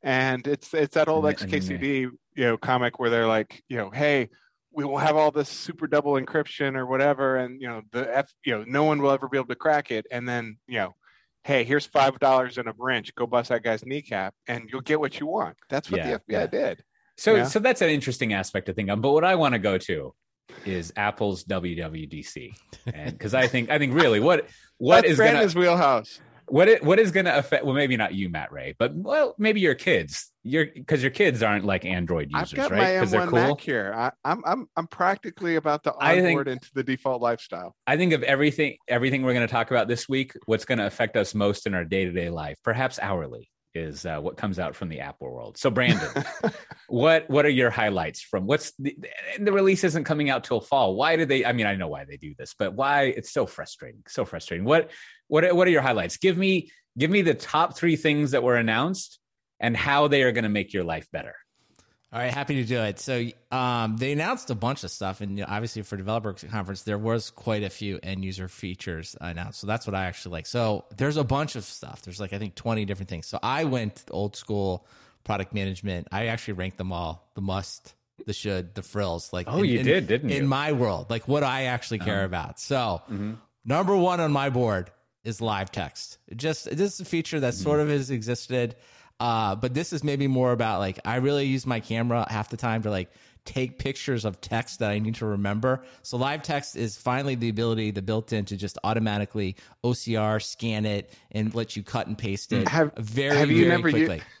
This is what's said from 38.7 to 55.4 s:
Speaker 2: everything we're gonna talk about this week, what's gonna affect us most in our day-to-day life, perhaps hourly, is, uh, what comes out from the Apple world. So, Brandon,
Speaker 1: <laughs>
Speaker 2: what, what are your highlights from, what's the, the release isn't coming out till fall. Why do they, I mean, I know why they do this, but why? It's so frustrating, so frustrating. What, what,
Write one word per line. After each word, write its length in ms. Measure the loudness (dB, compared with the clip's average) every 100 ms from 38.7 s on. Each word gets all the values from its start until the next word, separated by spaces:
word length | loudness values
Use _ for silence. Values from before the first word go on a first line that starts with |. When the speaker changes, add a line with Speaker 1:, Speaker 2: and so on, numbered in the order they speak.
| -2 -2
Speaker 2:
everything 360 | 0 2 2
we're 100 | 2
gonna 140 | 2 2
talk 240 | 0 2
about 160 | 2 2
this 220 | -2 -2
week, 240 | -2 -2 -8 0
what's 200 | 0 2
gonna 200 | 0 0
affect 280 | 0 0 2
us 180 | 0
most 340 | 2 2 2 -2
in 60 |
our 120 | -4 -2
day-to-day 440 | 0 0 -2 -4
life, 280 | -6 -8 -6
perhaps 360 | -2 0 -2 -2
hourly, 500 | -4 -4 -6 -12 -18 _ _
is, 320 | -10 -8 -8 -8
uh, 140 | -6
what 160 | -6 -6
comes 240 | -6 -4
out 160 | -6 -6
from 140 | -10
the 100 | -10
Apple 320 | -12 -12 -14
world. 260 | -12 -14 -2
So, 120 | 0
Brandon, 400 | 2 4 2 0 -4 -6 -4 -4
Speaker 1:
<laughs> 380 | -4 -18 -20 -4
Speaker 2:
what, 400 | 4 6 6 4
what 160 | 4 4
are 40 |
your 200 | 4 2
highlights 520 | 2 0 0 -4 -6
from, 240 | -6 -4 0
what's 280 | 0 -2 -6
the, 200 | -8 -8 -16 -14 -10 -2
the 140 | 2
release 320 | 4 4 4 2
isn't 180 | 0
coming 260 | -2 0 0
out 140 | 0
till 160 | 0 -4
fall. 360 | 2 2 4 2
Why 200 | 2 2
do 100 | 2
they, 200 | 2 2
I 80 |
mean, 120 | 2 0
I 100 | -2
know 120 | -4
why 160 | -8
they 140 | -12 -16
do 160 | -16 -14
this, 160 | -16 -6
but 160 | -4
why? 300 | -2 2 4
It's 280 | 2 0 -4
so 140 | -2 -2
frustrating, 580 | -4 -14 -14 -18 -20 -12
so 160 | -6 -6
frustrating. 400 | -8 -8 -4 2
What, 260 | 2 2 -10 -20 -20 _
what, 280 | 2